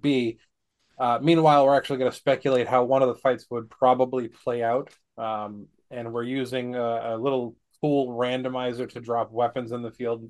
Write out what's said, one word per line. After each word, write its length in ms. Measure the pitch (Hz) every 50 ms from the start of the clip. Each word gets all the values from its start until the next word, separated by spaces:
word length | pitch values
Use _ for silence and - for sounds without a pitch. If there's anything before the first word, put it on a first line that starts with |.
be. 400 | - 147 139 127 120 113 113 - _ _ _ _ _ _ _ _ _ _ _ -
Uh, 220 | 127 120 120 117 139
meanwhile, 420 | 160 170 165 160 151 147 143 135
we're 120 | 135 139
actually 220 | 135 - - 143 127
gonna 120 | 131 123
speculate 560 | - - - 143 131 127 - 139 131 123 117
how 160 | 107 123 127 123
one 200 | 123 135 135 135
of 60 | 123
the 120 | 113 -
fights 260 | - 135 123 117 - _
would 200 | 123 117 113 113
probably 560 | - _ 135 127 127 127 131 127 131 127 120
play 380 | 113 - _ _ 127 120 120 117
out. 260 | 117 120 135 143 - - _ _ _ _
Um, 520 | - 113 110 110 107 104 104 104 104 104 - _ _ _ _ 123
and 200 | 120 117 117 117
we're 120 | 117 117
using 500 | 123 131 135 131 117 131 127 123 123 123
a, 400 | 123 120 117 117 113 113 117 113
a 20 |
little 380 | 110 123 139 135 127 120 113 - _ _ _ _ _ -
cool 260 | 151 143 139 131 123 120
randomizer 720 | 117 123 123 127 127 127 127 127 127 127 123 120 120 127 113
to 100 | - 120
drop 320 | 113 117 117 117 110 110 113
weapons 400 | 117 120 117 - 131 123 113 123
in 80 | 120
the 100 | 120 113
field, 380 | - - 123 117 117 113 113